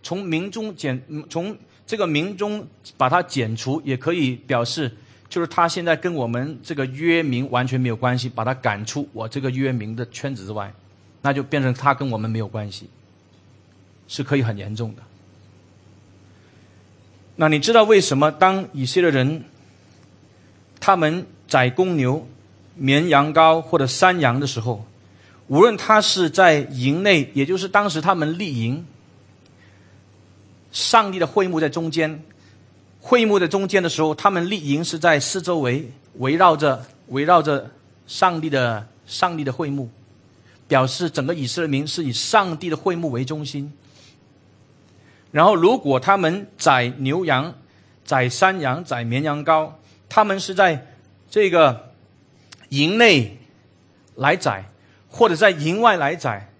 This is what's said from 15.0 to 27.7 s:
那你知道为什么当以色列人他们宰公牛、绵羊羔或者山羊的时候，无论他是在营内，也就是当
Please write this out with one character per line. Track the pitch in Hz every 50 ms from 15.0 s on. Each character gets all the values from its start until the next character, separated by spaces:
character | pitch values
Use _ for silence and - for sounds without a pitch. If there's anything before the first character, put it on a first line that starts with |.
| - _ _ _ _ _ _ _ _ _ _ _ _ _ _ _ _ _ _ _ _ _ _ _ _ _ - _ _ _ _ _ _ _ _ _ _ _ _ _ _ _ _ _ _ _ -
那 | - 165 156
你 | 151 151
知 | 139 - 233
道 | 233 214
为 | 208 220 196
什 | 170 - 147 135
么 | 147 151
当 | 143 147 185 185 190 190 185 - -
以 | 139 135
色 | 127 - 185
列 | 175 170
人 | 143 135 127 139 156 160 - - - _ - - - _ _ _ _ _ - _ _ _ _ _ _ _ _ _ _ _ _ _ _ -
他 | - - 196
们 | 180 160 151 160 180 175 - - _ _ _
宰 | - 135 127 123
公 | 127 151 185 185 175
牛、 | 156 131 123 131 160 226 - - _ _ _ _ _ _ - _
绵 | - - 131 135 147 165 180
羊 | 151 139 143 151 151
羔 | 160 160 160 160 165 160
或 | - - 170
者 | 139
山 | 127 - - - 180 180 175
羊 | 151 123 117 131
的 | 143
时 | 131 - 117
候， | 110 123 117 104 107 - _ _ _ - _ - _ _ - _ _ _
无 | 135 147 196
论 | 240 226
他 | 190 - - 220 214 208
是 | - - 190 180 160
在 | 131 - 190 175 156 147
营 | 135 131 139 127 123 131 143 170 190
内， | 208 190 160 135 - -
也 | 139 139
就 | 143 185
是 | 190 190
当 | 190